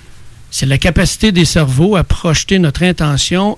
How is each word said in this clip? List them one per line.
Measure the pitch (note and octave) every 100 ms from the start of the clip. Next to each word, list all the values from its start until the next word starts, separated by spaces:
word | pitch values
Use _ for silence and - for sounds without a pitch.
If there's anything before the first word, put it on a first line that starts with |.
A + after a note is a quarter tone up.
| - - - - -
C'est | - C3+
la | C3+
capacité | F#3 E3 E3+ - A3
des | F3 D#3+
cerveaux | F3 C#3+ B2+ F#3 G3
à |
projeter | - - F3 C#3+ - F#3+
notre | E3 -
intention | F3+ E3+ D#3 C3+ - F3 G3+